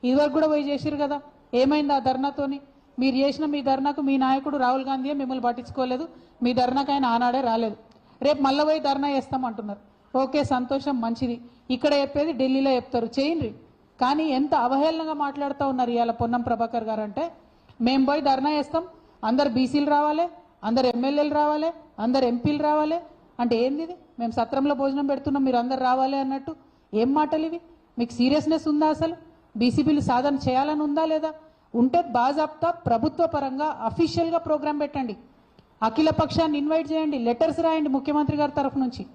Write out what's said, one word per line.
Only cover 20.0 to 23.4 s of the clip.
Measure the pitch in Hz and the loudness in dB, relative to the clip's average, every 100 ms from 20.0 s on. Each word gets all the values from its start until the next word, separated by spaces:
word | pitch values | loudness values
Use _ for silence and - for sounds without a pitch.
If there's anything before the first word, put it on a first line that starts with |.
| 302 302 349 - - _ | 2 0 -2 -4 -20 _
అందరు | 208 233 254 | -2 2 2
ఎమ్మెల్యేలు | 240 262 285 294 | 2 0 0 0
రావాలి, | 294 294 302 320 330 - - | 2 2 2 -2 -6 -18 -4
అందరు | 226 269 | 0 2
ఎంపీలు | 254 247 294 294 | 2 0 0 0
రావాలి" | 302 302 302 339 339 - - - | 2 2 0 -2 -6 -20 -20 -2